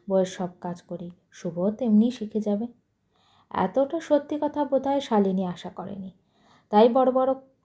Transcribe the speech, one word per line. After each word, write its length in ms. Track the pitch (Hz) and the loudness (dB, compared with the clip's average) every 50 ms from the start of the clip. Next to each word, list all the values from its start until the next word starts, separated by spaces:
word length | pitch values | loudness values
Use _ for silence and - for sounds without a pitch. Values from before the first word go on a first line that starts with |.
| _ - | _ -2
বইয়ের 160 | 196 190 185 | 0 0 0
সব 220 | 185 185 - 185 180 - _ | 0 -2 -6 -8 -8 -8 _
কাজ 220 | - 180 175 175 - | -10 -10 -10 -12 -12
করি, 280 | - 180 170 175 175 175 _ _ _ | -14 -14 -12 -12 -14 -18 _ _ _
শুভ 400 | - - - 180 160 170 180 202 | -18 -12 -10 -8 -4 -2 -2 -2
তেমনি 400 | 214 - 262 233 214 214 220 247 | -2 -2 0 4 6 6 6 4
শিখে 300 | 247 - 214 208 - 220 | 2 -4 -8 -6 -6 -4
যাবে।" 260 | 208 208 208 202 233 233 - _ _ _ _ _ _ _ _ _ _ _ _ _ _ - | -2 -2 -2 -2 -4 -8 -12 _ _ _ _ _ _ _ _ _ _ _ _ _ _ -8
এতটা 500 | - - 185 190 - 262 277 277 339 330 | -4 -2 -2 0 0 0 -2 0 -2 -6
সত্যি 380 | 320 - 302 285 285 - 302 294 | -2 0 0 0 0 -2 -6 -4
কথা 240 | 302 294 294 294 294 | -4 -4 -2 -4 -2
বোধহয় 360 | 285 277 262 262 277 277 285 | -2 -2 -2 0 0 -2 -2
শালিনী 440 | 277 - 240 214 202 196 185 190 190 | -2 0 2 2 2 2 0 -2 -2
আশা 260 | 180 175 - - 185 | -4 -6 -10 -14 -14
করেনি, 400 | 180 - 175 190 196 196 190 185 - _ _ _ _ _ _ _ _ _ _ _ | -14 -14 -14 -12 -12 -14 -14 -16 -18 _ _ _ _ _ _ _ _ _ _ _
তাই 180 | - 208 220 247 | 6 6 6 8
বড় 240 | 233 269 262 262 254 | 6 4 4 4 2
বড় 220 | 254 262 262 262 262 - _ _ _ _ | 2 2 0 0 -2 -6 _ _ _ _